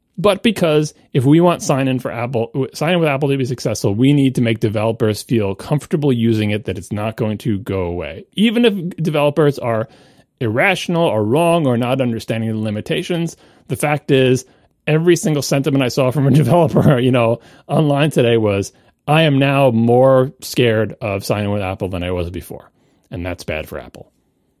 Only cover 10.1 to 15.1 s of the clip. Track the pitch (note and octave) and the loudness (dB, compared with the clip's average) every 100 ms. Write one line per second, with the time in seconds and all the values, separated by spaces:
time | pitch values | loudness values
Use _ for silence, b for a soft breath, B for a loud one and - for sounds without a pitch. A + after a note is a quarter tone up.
10.1 | b b _ A#2 A2+ F#3+ F3+ - E3+ E3 | b b _ -4 0 0 0 -2 0 0
11.1 | G#2+ G#2+ C#3 E3+ E3+ C#3+ A#2+ A#2+ C3 B2 | 0 0 2 2 2 2 0 0 0 -2
12.1 | A2+ - A2+ A2+ A2 A2 G#2 - D#3+ F3 | -4 -6 -4 -4 -4 -4 -6 -4 -6 -4
13.1 | F3 E3 - b b - C#3+ D3 D3 - | -4 -4 -8 b b -10 -6 -2 -4 0
14.1 | C3+ C3 B2+ - b b _ - D#3 E3+ | 2 4 2 -2 b b _ -2 2 4